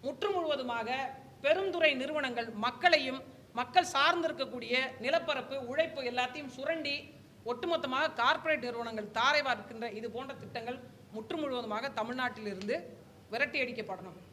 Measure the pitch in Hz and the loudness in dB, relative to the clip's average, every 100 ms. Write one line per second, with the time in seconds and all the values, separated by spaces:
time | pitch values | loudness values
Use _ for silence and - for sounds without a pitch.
0 | 247 285 415 381 320 277 247 233 220 262 | -6 -2 0 0 2 0 0 -2 -2 -2
1 | 262 - - - 277 349 392 339 320 269 | -2 -6 -16 -2 4 4 4 4 4 4
2 | 277 302 269 240 233 208 240 - 359 311 | 0 0 0 -2 -4 -2 -2 4 6 6
3 | 262 269 262 - - 233 247 359 339 277 | 4 -6 -8 -18 -8 -4 4 4 4 6
4 | 302 349 330 - 254 240 233 247 262 - | 6 6 0 -2 -4 -4 0 2 0 -2
5 | 240 330 330 277 - 269 240 285 330 277 | 2 2 2 -2 -2 -6 -2 0 0 0
6 | 247 240 247 277 277 254 277 330 294 196 | -2 0 -2 -4 -10 -6 -2 -2 -2 -6
7 | - - - - 226 240 339 330 269 262 | -8 -18 -20 -12 -6 -4 0 0 0 0
8 | 311 - 247 330 320 302 240 233 226 220 | 0 4 4 4 2 0 0 -4 -6 -6
9 | 208 226 254 302 277 226 - 220 220 202 | -4 2 4 4 2 -2 -4 -8 -6 -6
10 | 233 226 269 247 - 240 226 254 - - | -6 -8 -8 -10 -10 -8 -6 -8 -12 -20
11 | - 214 220 339 294 247 220 214 277 220 | -12 -12 -6 -4 -2 -2 -2 -4 -2 -2
12 | 220 254 247 214 214 185 208 294 - - | -4 -2 -2 -2 -8 -6 -2 -2 -4 -16
13 | - - - 233 277 294 247 220 196 185 | -20 -20 -8 -2 0 0 -2 -2 -6 -8
14 | 185 160 - | -10 -16 -20